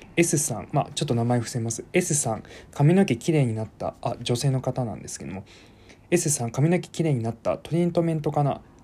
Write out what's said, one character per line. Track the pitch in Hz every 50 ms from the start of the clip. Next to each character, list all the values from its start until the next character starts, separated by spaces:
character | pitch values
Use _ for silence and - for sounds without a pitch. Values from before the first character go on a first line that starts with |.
| - - -
S | 175 170 - 165
さ | 147 - - 117 98
ん、 | - -
ま | - 143 -
あ、 | - -
ち | - 147
ょ |
っ |
と | 139 120
名 | 117 117
前 | 120 123 120
伏 | 113 -
せ | - 117
ま | 113 117
す。 | - - - -
S | - 180 175 - 151
さ | 143 - 117 110
ん、 | - - - - - - -
「髪 | - - 143 156 185
の | 196 196
毛 | - 113
き | 107 - 170
れ | 156 147
い | 131
に | 117 110
な | 110 110
っ |
た。」 | - - - 92 - - -
あ、 | - 120 - -
女 | 120 - 120
性 | 117 147 139
の | 131 127
方 | - 131 123 135 123
な | 107 82
ん | -
で | -
す | - - -
け | 139
ど | 139 -
も。 | - - - - - - - - - - - - - - -
「S | 185 175 - 147
さ | - - 117
ん、 | 117
髪 | - 135 147 170
の | 180 175
毛 | 170
き | - - - 160
れ | 156
い | 139
に | 117
な | 113 110
っ | 110
た。 | - - 92 82
ト | - - -
リ | 151 170 175
ー | 170
ト | 170 175
メ | 170 165 160
ン | 151
ト | 147 151
か | 147 147 143
な。 | 135 - - - - - -